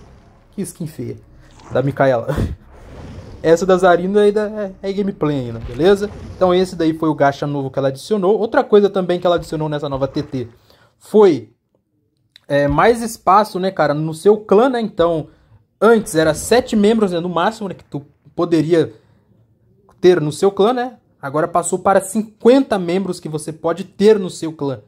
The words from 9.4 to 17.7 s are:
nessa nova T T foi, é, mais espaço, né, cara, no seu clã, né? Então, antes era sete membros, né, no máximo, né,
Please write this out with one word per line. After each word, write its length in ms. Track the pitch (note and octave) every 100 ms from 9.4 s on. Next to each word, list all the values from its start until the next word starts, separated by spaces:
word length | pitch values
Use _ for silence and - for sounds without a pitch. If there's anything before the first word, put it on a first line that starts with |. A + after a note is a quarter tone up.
| D#3+ D#3 D#3
nessa 200 | D3 D3
nova 180 | C3+ C3+
T 160 | D3
T 260 | C#3+ C3+ A2+ _ _ _ _ _
foi, 560 | - G#3 G3 C3+ A2 _ _ _ _ _ _ _ _ _ -
é, 220 | C#3+ C#3+
mais 340 | D3 G#3 A#3+
espaço, 560 | A3+ - - G3 G#3+ F#3
né, 140 | F#3+
cara, 220 | F#3 D3
no 200 | D3 D#3+
seu 220 | D#3+ G3+ G#3+
clã, 320 | - G3 C4
né? 120 | A#3+
Então, 460 | A3 - E3+ D#3+ D#3 _ _ _ _ _
antes 340 | G#3+ A3+ -
era 180 | D#3+ D#3+
sete 420 | D3 - A#3 B3+ A3
membros, 340 | G3+ A3+ G3+
né, 80 | F3
no 100 | F3+
máximo, 400 | E3 F#3 A3+
né, 60 | G3